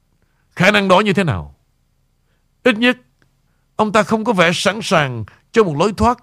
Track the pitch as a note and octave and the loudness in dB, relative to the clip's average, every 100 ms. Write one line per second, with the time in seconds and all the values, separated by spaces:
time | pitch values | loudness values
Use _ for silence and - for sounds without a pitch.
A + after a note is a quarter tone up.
0 | _ _ _ _ _ - F#3 G#3 F#3+ F#3 | _ _ _ _ _ -2 0 2 2 2
1 | G#3+ G3+ F3 F#2 D2 _ _ _ _ _ | 2 0 -2 -4 -8 _ _ _ _ _
2 | _ _ _ _ _ _ B3+ A3 B3 B3 | _ _ _ _ _ _ -2 0 0 -2
3 | _ _ _ _ _ _ _ - G#3+ G#3+ | _ _ _ _ _ _ _ -4 -2 0
4 | - A3 A3 F#3 E3 C#3 G3+ G#3+ F3 E3+ | 0 -2 -2 0 0 0 -4 -4 -2 0
5 | C3+ A#2+ G2+ _ _ A3+ G3 C#3+ G3+ G3 | 0 -6 -12 _ _ 0 0 0 -2 0
6 | A3+ A#3+ | -2 -2